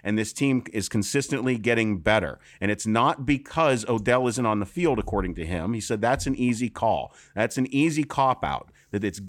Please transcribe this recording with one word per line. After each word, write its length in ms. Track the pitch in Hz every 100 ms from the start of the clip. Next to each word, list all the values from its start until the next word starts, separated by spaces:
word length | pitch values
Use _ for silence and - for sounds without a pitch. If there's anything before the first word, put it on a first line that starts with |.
| -
and 140 | 107
this 160 | 107 -
team 280 | 139 127 - 110
is 160 | 95
consistently 640 | 113 101 143 - 139 127 120
getting 400 | 107 117 110 98
better. 380 | 80 107 76 - - -
And 100 | 98
it's 160 | 104 113
not 380 | 110 135 160 131
because 640 | 139 - - 160 127 113
Odell 400 | 113 104 123 123
isn't 160 | 117 117
on 160 | 104
the 60 | 98
field, 320 | 175 170 120
according 380 | 98 104 92 85
to 100 | 82
him. 260 | 87 85
He 80 | 117
said 220 | - 110
that's 240 | 113 135 139
an 100 | 135
easy 320 | 123 113 120
call. 460 | - 113 87 - - - 95
That's 220 | 113 -
an 100 | 131 135
easy 300 | 160 156 143
cop-out. 640 | - 135 123 73 69 - _ _
That 120 | 104
it's 180 | 101 95